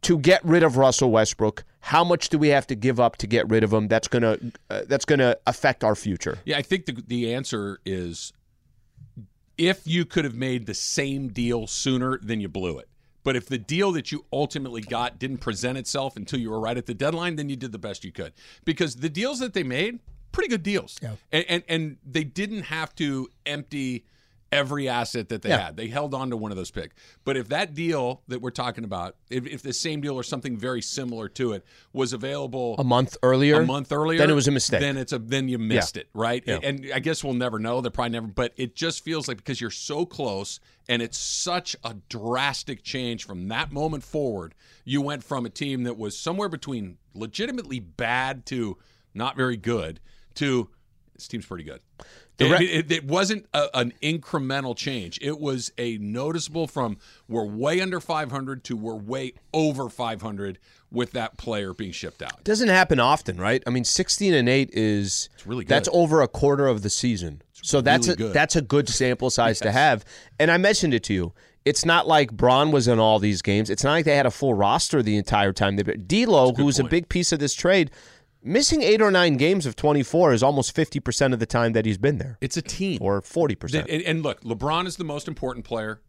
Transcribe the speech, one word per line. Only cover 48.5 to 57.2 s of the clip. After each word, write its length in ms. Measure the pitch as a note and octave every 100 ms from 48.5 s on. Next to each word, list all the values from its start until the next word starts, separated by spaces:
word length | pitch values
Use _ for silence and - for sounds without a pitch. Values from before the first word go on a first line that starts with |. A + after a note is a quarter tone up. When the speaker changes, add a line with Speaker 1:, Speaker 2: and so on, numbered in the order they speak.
| B2+ A2+ F2+ _ _ _ G2
Speaker 2:
not 200 | B2 C3+
very 220 | B2+ A#2
good 420 | G#2 A#2 D#2+ E2 - - - -
to 340 | C#3+ B2+ A2 _ _ _ _ _
this 120 | -
team's 180 | A#2+ -
pretty 160 | F2+
good. 160 | D#2 B1+ _ _ - - _ _
Speaker 1:
The 100 | C3
Speaker 2:
It, 120 | F3
Speaker 1:
re- 60 | F3+
Speaker 2:
it, 260 | E3 D#3
it 140 | E3 C#3
wasn't 400 | E3+ F#3+ G#3+ -
a, 160 | C#3+ C#3+ C3
an 160 | A#2+ -
incremental 760 | C#3 E3 - E3 C3 C#3 C3 A#2
change. 440 | - C3 F2 -
It 180 | C#3+ D3+
was 320 | D3 C3 A2+ -
a 220 | A#2+ A2
noticeable 680 | G#2 A2+ C#3+ E3 C#3+ D#3+ D#3+
from 320 | - A#2+ G2+ - -